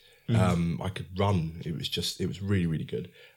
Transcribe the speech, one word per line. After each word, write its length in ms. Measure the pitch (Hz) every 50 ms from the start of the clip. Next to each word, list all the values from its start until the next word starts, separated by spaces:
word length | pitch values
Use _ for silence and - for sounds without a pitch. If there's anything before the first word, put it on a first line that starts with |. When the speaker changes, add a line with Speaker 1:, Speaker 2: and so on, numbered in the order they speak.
| _ - _ _ _ -
Speaker 1:
Mm-hmm. 120 | 117 110
Speaker 2:
Um, 400 | 104 90 87 85 85 85 80 -
I 60 | 90 92
could 180 | - - 82 90 92 95
run. 420 | 98 101 95 85 80 80 82 85 -
It 120 | - 80
was 100 | - - -
just, 320 | - - - - - -
it 60 | 95
was 140 | 87 - 92
really, 240 | 98 98 101 92 87
really 180 | 82 78 78 -
good. 260 | - - - - - - - - - _